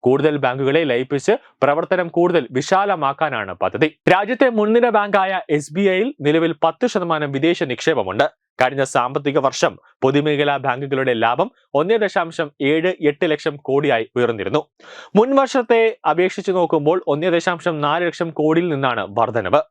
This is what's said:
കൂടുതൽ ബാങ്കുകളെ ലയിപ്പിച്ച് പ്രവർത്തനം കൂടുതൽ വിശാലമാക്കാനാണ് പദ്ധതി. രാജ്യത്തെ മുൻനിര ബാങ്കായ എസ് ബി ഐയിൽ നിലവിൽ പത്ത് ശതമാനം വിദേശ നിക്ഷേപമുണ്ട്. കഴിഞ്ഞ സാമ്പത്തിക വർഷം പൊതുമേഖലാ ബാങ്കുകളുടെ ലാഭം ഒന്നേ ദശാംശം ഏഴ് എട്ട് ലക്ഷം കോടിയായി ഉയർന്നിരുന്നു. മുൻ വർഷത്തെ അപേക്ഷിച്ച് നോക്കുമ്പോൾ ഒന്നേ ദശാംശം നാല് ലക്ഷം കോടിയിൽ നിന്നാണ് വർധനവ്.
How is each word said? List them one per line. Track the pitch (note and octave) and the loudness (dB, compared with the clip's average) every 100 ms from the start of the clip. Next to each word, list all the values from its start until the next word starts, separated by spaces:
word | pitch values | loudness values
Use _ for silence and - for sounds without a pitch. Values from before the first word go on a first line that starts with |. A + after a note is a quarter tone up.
കൂടുതൽ | B2 C#3 D3+ D3 | 2 2 2 0
ബാങ്കുകളെ | C3 B2+ C3+ D3+ | -2 -2 0 0
ലയിപ്പിച്ച് | D#3+ A#2+ C3 C#3+ - A3+ _ _ | 2 -2 -2 -4 0 -2 _ _
പ്രവർത്തനം | C3+ D3 E3+ F3+ E3+ E3+ | 0 2 0 -2 -2 0
കൂടുതൽ | F3 E3+ B2 | 2 2 0
വിശാലമാക്കാനാണ് | B2+ - F#3+ G3+ F3+ C#3 C#3 D#3 B2 F#2+ F2+ | -6 0 0 0 0 -2 -2 -4 -2 -6 -4
പദ്ധതി. | F#2 - D#3 - - | -4 0 -2 0 2
രാജ്യത്തെ | F#3 G3+ B3 C4 | 2 2 2 2
മുൻനിര | A3+ G#3 A3+ A#3+ | 2 2 4 4
ബാങ്കായ | G#3+ G3+ G3+ F#3+ F#3+ - | 2 2 0 0 -4 -2
എസ് | D3+ D3 | -4 -2
ബി | D#3 G3+ F#3 | 0 2 2
ഐയിൽ | A#3+ C#4+ C#3+ | -2 0 2
നിലവിൽ | D#3+ E3 D#3 | 2 0 0
പത്ത് | E3 - B3 | -2 0 -2
ശതമാനം | G3+ F3 D#3 D3 | -2 -2 -4 -4
വിദേശ | C#3 D#3+ E3+ | 0 0 0
നിക്ഷേപമുണ്ട്. | D3+ A#2+ - D3 F#2+ G2+ D3 _ _ - | -4 -2 0 0 -2 0 -2 _ _ -2
കഴിഞ്ഞ | B2+ C#3 C3+ | 0 0 0
സാമ്പത്തിക | C#3 B2 C#3+ C#3+ C#3+ | 0 -2 -2 -2 0
വർഷം | C3 B2+ D#3+ F#2 _ _ | 0 -2 -6 -6 _ _
പൊതുമേഖലാ | C3 C#3 D3+ D3 D3 C#3+ | 0 2 0 0 -2 -2
ബാങ്കുകളുടെ | C3+ B2+ C#3 C3 C3 | -4 -6 -4 -2 -2
ലാഭം | A#2 A2+ B2 G3+ _ _ | 0 0 0 -2 _ _
ഒന്നേ | C#3 E3+ A3+ | -2 0 0
ദശാംശം | G#3 G3 E3 D#3+ D3+ _ | 0 -2 -4 -6 -8 _
ഏഴ് | C#3 D#3 F3 F#3 D3+ | 0 2 0 0 -2
എട്ട് | D3 F3 | 0 -2
ലക്ഷം | D3+ D#3+ D3 | -2 -4 -6
കോടിയായി | - C3+ D3 A#2 A2+ B2 | -2 -2 0 0 -2 -2
ഉയർന്നിരുന്നു. | A#2+ A2 F#2+ D3 - _ - - - F#3+ | -2 -2 -2 -2 -4 _ -20 -20 -2 2
മുൻ | B3 C#4 | 4 2
വർഷത്തെ | C4+ C4+ A#3 A3+ A3+ - - | 2 0 2 2 2 0 -2
അപേക്ഷിച്ച് | D#3+ F#3 - G3 | 0 0 -2 -2
നോക്കുമ്പോൾ | F#3 E3+ E3 D3 F3+ - | 0 2 2 2 0 0
ഒന്നേ | D3 F3+ | -2 0
ദശാംശം | E3+ F#3 F3 F3+ D#3 | 0 -2 -4 -4 -2
നാല് | D3 D#3+ F3 | -2 0 -2
ലക്ഷം | - E3+ D#3 | -4 -8 -2
കോടിയിൽ | D3+ D#3+ F3 | 0 2 0
നിന്നാണ് | C#3+ C3+ A2+ F#2+ G2+ | 0 0 -2 -4 -2
വർധനവ്. | A2+ A2+ G#2+ C#3+ - | -2 -2 0 0 0